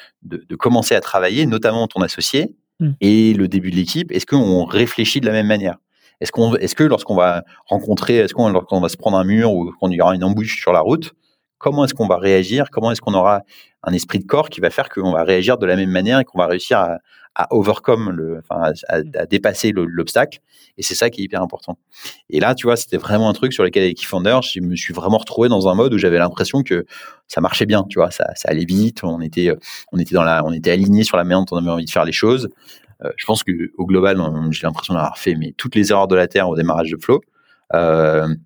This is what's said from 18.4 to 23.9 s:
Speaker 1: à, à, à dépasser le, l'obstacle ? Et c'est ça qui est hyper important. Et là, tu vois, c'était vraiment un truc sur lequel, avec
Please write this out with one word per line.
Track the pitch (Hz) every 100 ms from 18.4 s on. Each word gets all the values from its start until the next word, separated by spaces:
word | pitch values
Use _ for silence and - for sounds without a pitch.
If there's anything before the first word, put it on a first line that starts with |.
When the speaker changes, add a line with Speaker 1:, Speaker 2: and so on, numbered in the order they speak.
| - 87 80 78 -
Speaker 1:
à, | 82
à, | 78 104
à | 80
dépasser | 101 104 - 110
le, | 95 85
l'obstacle ? | 85 82 113 147 - _ _ _ -
Et |
c'est | -
ça | - 117
qui | 117
est |
hyper | 98 90
important. | 90 - - 90 _ _ - - -
Et | -
là, | 107
tu | 131 120
vois, | 117
c'était | - 90
vraiment | - 104 110
un |
truc | 107 131
sur | 131
lequel, | 92 98
avec | 92